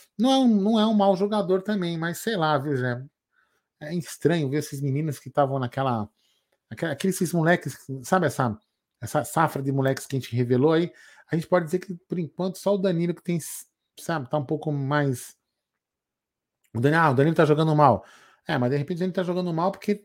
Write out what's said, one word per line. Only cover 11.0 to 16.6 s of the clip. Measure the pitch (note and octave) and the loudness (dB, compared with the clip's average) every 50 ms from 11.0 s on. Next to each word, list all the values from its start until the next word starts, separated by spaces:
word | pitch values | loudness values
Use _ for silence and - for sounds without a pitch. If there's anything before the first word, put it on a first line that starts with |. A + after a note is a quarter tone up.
| - - - - - _ | -20 -20 -20 -20 -8 _
A | D#3 | -4
gente | E3+ D#3+ - | -4 -2 0
pode | F#3 F3 E3+ | 0 0 0
dizer | D3+ F3+ F3+ | -2 -4 -6
que, | - - F3 | -6 -8 -14
por | - _ - F3 F3+ | -14 _ -8 -6 -6
enquanto, | D#3+ C#3 - - F3+ F#3+ - - | -6 -6 -6 -6 -6 -6 -6 -4
só | - G3 G#3 | -2 0 0
o | G3 | 2
Danilo | G3 F#3+ E3+ E3 E3+ F3 E3+ | 0 0 0 0 0 -2 -4
que | - | -4
tem, | - F3 F3 D#3+ - - - - - - _ _ _ _ _ - | -4 -4 -4 -4 -4 -8 -12 -14 -16 -18 _ _ _ _ _ -12
sabe, | - - E3 D3+ B2+ - | -8 -6 -6 -6 -4 -4
tá | D3+ D3+ | -4 -4
um | C3 | -2
pouco | B2+ D#3 D3+ - D#3 | -4 -4 -4 -4 -4
mais. | D3 C#3 C3+ C3+ D3 D3 C#3+ C#3 B2 - - - - _ _ _ _ _ _ _ _ _ _ _ _ _ _ _ _ _ _ _ _ _ _ _ _ _ | -4 -4 -2 0 0 0 0 0 -2 -4 -6 -14 -20 _ _ _ _ _ _ _ _ _ _ _ _ _ _ _ _ _ _ _ _ _ _ _ _ _